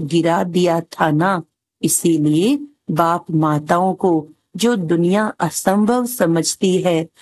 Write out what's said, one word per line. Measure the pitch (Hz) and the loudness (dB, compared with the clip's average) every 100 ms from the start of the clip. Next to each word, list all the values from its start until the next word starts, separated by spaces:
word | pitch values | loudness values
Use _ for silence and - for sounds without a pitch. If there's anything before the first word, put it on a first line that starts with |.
| 151 | -2
गिरा | 170 160 170 185 | 0 2 0 0
दिया | 175 175 165 | 0 0 0
था | 165 - 165 | -4 -2 0
ना, | 151 185 185 - _ _ _ | 2 0 -2 -6 _ _ _
इसीलिए | 160 - 170 160 147 151 208 294 294 _ - | -4 0 0 2 2 2 2 0 -4 _ -6
बाप | 160 165 170 170 | 0 0 0 -2
माताओं | 160 156 151 151 165 190 185 | 0 0 0 0 0 0 0
को | 190 165 151 - _ 180 | 0 0 -2 -18 _ -2
जो | 226 240 | 0 0
दुनिया | 160 170 170 202 214 - | 0 0 2 0 -2 -4
असंभव | 170 - - 196 214 247 247 | -6 -2 0 2 2 0 -2
समझती | - 175 165 160 - 190 180 | -2 0 0 -2 -2 0 0
है | 175 165 165 _ | 0 -2 -4 _